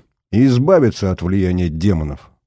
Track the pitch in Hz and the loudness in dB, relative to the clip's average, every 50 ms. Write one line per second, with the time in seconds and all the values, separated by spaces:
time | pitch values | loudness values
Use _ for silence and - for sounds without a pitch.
0 | _ _ _ _ _ - - 107 131 135 123 120 135 160 196 175 139 113 98 - | _ _ _ _ _ -4 0 2 2 4 2 2 2 2 2 4 4 2 0 -2
1 | - 95 90 - 85 87 95 101 92 90 90 90 90 85 76 80 82 101 95 80 | -4 -4 -4 -4 -4 -2 -2 0 0 0 0 0 -2 -2 -4 -2 0 0 0 0
2 | 78 73 73 - - _ _ _ _ | -2 -6 -8 -12 -16 _ _ _ _